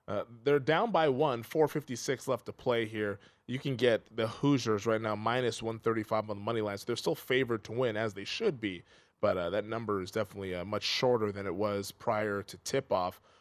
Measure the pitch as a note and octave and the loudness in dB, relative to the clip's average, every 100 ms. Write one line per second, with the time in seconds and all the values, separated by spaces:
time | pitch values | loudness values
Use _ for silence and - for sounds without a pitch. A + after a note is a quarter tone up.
0 | - G2+ - A#2 B2 D3 C3 D#3+ A#3 F3+ | -6 -4 -6 -4 2 2 4 2 2 4
1 | D#3 B2+ D3+ A#2+ A2+ D#3+ D3 D#3 - A#2+ | 4 4 2 0 -2 2 2 2 -6 -6
2 | - B2+ - B2 - - B2+ A#2 A2 A2 | -4 -4 -2 -2 -4 -6 0 0 0 -2
3 | G#2 G2+ - _ - B2+ D3 B2 B2 G#2+ | -2 -4 -10 _ -8 -6 -4 4 6 6
4 | - A2 A2+ - C#3+ C#3 A#2 G#2+ A2 A2 | 2 -2 -2 2 2 4 4 0 2 0
5 | A2 G#2 A2+ B2 B2 - A2+ A2+ A#2 A2+ | 0 -2 0 2 0 0 -6 -2 0 0
6 | G#2+ A2 G#2+ G2+ G#2 A#2 G#2 G2+ - A#2 | 0 -2 -2 -4 -2 -2 -2 -4 -4 -2
7 | - D#3 - C3 A#2 A2+ - A2+ B2+ G#2+ | -2 -2 0 0 2 -2 -4 -2 0 0
8 | A2 G2 G2 - A3 C3+ G#2+ F2 - - | -2 -4 -8 -2 -2 -2 -4 -6 -12 -20
9 | _ _ G#2 F#2 E2+ G2+ G#2 A2 A2+ G2+ | _ _ 2 2 0 -2 -2 -6 -2 -2
10 | F#2 A2 G#2 G2+ F#2+ F2+ F#2 G#2 - - | -2 -4 -4 -6 -6 -6 -4 -4 -2 2
11 | B2+ A#2+ G#2+ G2+ G2 F2 G#2 G2+ F#2+ - | 4 4 2 -2 -4 -2 0 -2 -4 -6
12 | - G#2+ G#2+ G2+ F#2 F2+ - C3+ - F#2 | -2 0 0 -2 -6 -10 -2 -2 0 0
13 | F2+ - _ _ | 0 -4 _ _